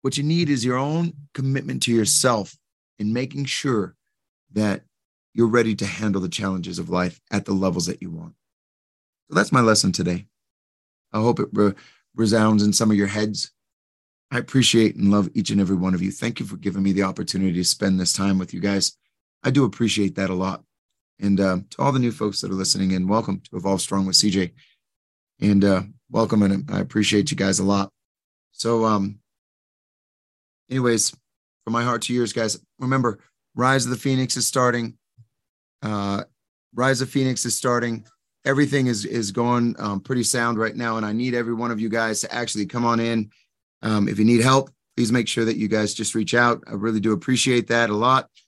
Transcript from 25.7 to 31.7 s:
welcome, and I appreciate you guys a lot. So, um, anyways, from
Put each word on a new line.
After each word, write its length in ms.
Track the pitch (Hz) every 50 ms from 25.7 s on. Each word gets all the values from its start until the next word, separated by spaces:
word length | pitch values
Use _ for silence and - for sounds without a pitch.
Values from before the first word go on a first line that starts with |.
| 98 92 92 101 - _ _ _
welcome, 320 | - 113 113 107 - 107 104
and 260 | 98 98 95 98 -
I 120 | 98 98
appreciate 500 | 98 - - 107 104 101 - 104 101 -
you 60 | -
guys 240 | - 98 98 95 90
a 40 | 95
lot. 280 | 98 101 98 98 - _ _ _ _ _ _ _ _ _ _ _ _
So, 340 | _ - - 113 117 113 113
um, 360 | 110 107 104 98 101 104 104 _ _ _ _ _ _ _ _ _ _ _ _ _ _ _ _ _ _ _ _ _ _ _ _ _ _ _ _ _ _
anyways, 460 | 127 131 123 120 117 110 - - - - _ _ _ _ _ _ _ _ _
from 80 | -